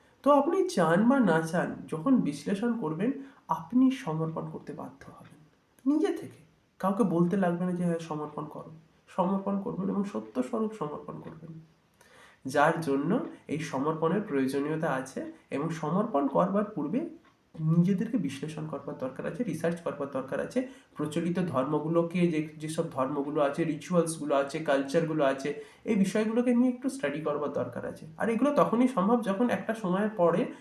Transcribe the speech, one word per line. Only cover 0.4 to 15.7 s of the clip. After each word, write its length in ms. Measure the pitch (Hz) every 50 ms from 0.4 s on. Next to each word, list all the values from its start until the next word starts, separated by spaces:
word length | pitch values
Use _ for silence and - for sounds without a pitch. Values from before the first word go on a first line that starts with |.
| 277 330 370 392 359 -
চান 400 | - 208 170 160 170 185 226 240
বা 100 | 269 277
না 220 | 233 180 160 165
চান, 340 | 160 160 170 170 143 - - - -
যখন 300 | - 156 156 160 269 262
বিশ্লেষণ 600 | 226 - 139 147 - - 180 202 196 233 240 226 -
করবেন, 320 | - 160 160 170 202 254 277 - - - - - _
আপনি 440 | - 160 160 - - 233 254 262 262
সমর্পণ 580 | 254 - - 165 160 160 160 160 160 165 156 156
করতে 240 | 156 - - - 147
বাধ্য 360 | - 135 131 - - - -
হবেন 300 | - - - - - - - _ _ _ _ _ _ _ -
নিজে 220 | 262 294 311 349
থেকে। 300 | 370 - - - - - - - _ _ _ _ _ _ -
কাউকে 240 | - 190 202 - 226
বলতে 340 | 180 165 170 175 175 208
লাগবে 280 | 196 185 175 175 170 185
না 60 | 180
যে, 120 | 180 175 175
"হ্যাঁ, 160 | 175 170 165
সমর্পণ 460 | 165 - 156 151 151 147 - 156 151
করো।" 260 | 151 - 147 151 - - - - _ _ _ _
সমর্পণ 540 | - - - 180 190 196 196 196 196 202 196
করবেন 280 | 196 - 170 175 190 196
এবং 140 | 190 202 202
সত্য 400 | 202 220 220 214 - - 262 247
স্বরূপ 300 | - 240 220 220 214 214
সমর্পণ 460 | - 151 147 147 151 - - 160 156
করবেন, 400 | 156 160 160 - 160 160 160 160 - - _ _ _ _ _ _ - _ - - - - - _ -
যার 360 | 135 131 147 143 160 165 160
জন্য 380 | - 143 135 135 143 165 208 277 339 - - - -
এই 120 | - 185 160
সমর্পণের 600 | - - - 131 139 156 160 160 165 160 - -
প্রয়োজনীয়তা 680 | - - 143 135 131 131 135 139 143 151 160 160 165 156
আছে। 420 | 135 131 127 - - - - - - - _ _
এবং 200 | 139 139 151
সমর্পণ 580 | 160